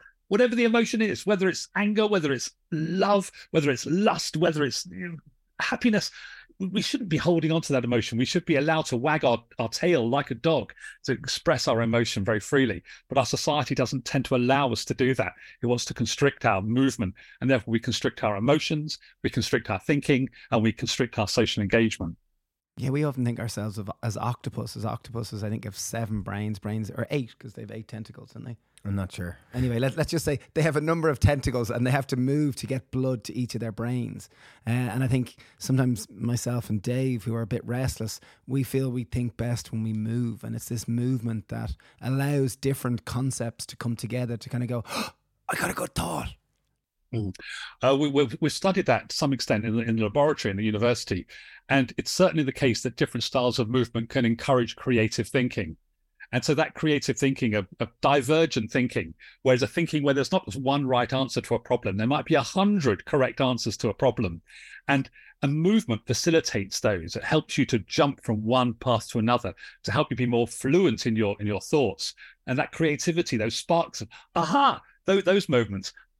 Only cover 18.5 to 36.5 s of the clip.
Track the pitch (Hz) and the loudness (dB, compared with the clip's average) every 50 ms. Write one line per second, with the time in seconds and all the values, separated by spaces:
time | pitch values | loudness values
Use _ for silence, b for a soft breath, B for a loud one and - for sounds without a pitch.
18.5 | 147 151 - - 160 151 151 156 - - b b b b - 131 - - 104 - | 4 4 2 -2 -2 -2 -2 -6 -10 -12 b b b b -4 -2 0 0 0 2
19.5 | - 117 - - 101 95 - - 151 143 - - 143 127 135 - B B B B | 0 0 0 -2 -6 -4 0 0 0 2 4 4 4 4 2 -2 B B B B
20.5 | 120 113 107 113 107 - - - - - 131 117 - - 104 - - 123 113 - | 2 4 4 2 2 0 -4 -4 0 -2 -2 -2 0 -2 -2 2 2 2 2 2
21.5 | - 110 104 95 - 113 113 110 - - - 82 85 _ _ _ _ _ _ _ | 0 -2 0 2 4 4 4 4 0 -4 -6 -8 -8 _ _ _ _ _ _ _
22.5 | _ _ _ _ _ - 131 135 131 147 151 147 131 131 123 120 117 - 113 110 | _ _ _ _ _ -6 -4 -2 0 0 0 0 0 0 -2 -2 -2 -2 -6 -6
23.5 | - 104 104 110 98 110 98 104 - - - 110 101 131 117 117 123 - - - | -6 -6 -6 -6 -6 -8 -8 -10 -10 -4 -4 -4 -4 -2 -2 -4 -4 -4 -8 -8
24.5 | - 117 110 113 - 110 104 110 110 - - - 117 113 110 - - 104 107 104 | -6 -6 -8 -8 -8 -6 -6 -6 -6 -6 -10 -10 -8 -8 -8 -8 -8 -8 -6 -6
25.5 | 110 - - 104 98 - - - - 113 113 101 110 104 95 107 101 101 107 107 | -6 -6 -8 -10 -10 -10 -10 -8 -6 -6 -4 -4 -4 -6 -4 -6 -6 -4 -4 -4
26.5 | 104 95 - 110 107 110 107 92 - - 113 - - 139 123 110 - _ - 120 | -6 -6 -6 -6 -4 -4 -6 -6 -6 -6 -6 -4 -4 -4 -4 -6 -12 _ -20 -16
27.5 | - 113 110 101 110 110 107 - - 110 110 - 110 - - - - - - - | -14 -14 -14 -12 -12 -14 -14 -12 -12 -12 -12 -14 -16 -20 -20 -18 -18 -14 -12 -12
28.5 | 113 - _ _ _ _ - 101 98 98 95 90 - - 90 85 87 - _ _ | -14 -14 _ _ _ _ -6 -4 -2 -2 -2 -4 -6 -8 -8 -8 -10 -12 _ _
29.5 | - 123 127 123 117 117 127 135 135 160 151 - 170 160 - 156 143 127 B B | -2 -2 0 0 2 0 0 0 0 -2 -4 -2 -2 -2 0 0 -2 -2 B B
30.5 | _ 160 151 165 135 151 151 160 170 165 156 160 139 - - 151 147 135 - 151 | _ 2 2 2 2 2 0 2 0 2 2 0 2 4 4 4 4 2 0 -2
31.5 | 120 120 117 95 110 117 123 127 127 139 135 - 139 123 127 135 139 151 151 143 | -2 -2 -2 -2 0 0 2 2 2 2 0 0 -2 0 0 2 2 2 0 0
32.5 | 123 - - 107 131 127 - _ - 131 131 131 127 113 - - - 123 123 110 | -2 -4 -6 -6 -6 -6 -6 _ -4 -2 -2 -2 -2 -4 -6 -8 -6 -4 -4 -4
33.5 | - 113 117 113 98 - 113 120 123 127 117 107 104 - - _ B B B B | -4 -6 -6 -6 -6 -6 -4 -2 -2 -2 -4 -6 -8 -12 -16 _ B B B B
34.5 | B B B 110 120 123 123 120 - 127 135 123 131 127 123 - - B B B | B B B -2 -2 0 -2 -2 -2 -2 0 2 2 0 0 -2 -8 B B B
35.5 | B B - - 135 131 131 127 120 - - - 107 95 113 117 120 117 - 123 | B B -2 0 2 2 4 2 0 -2 -4 -14 -8 -4 -2 -2 -2 0 -2 -2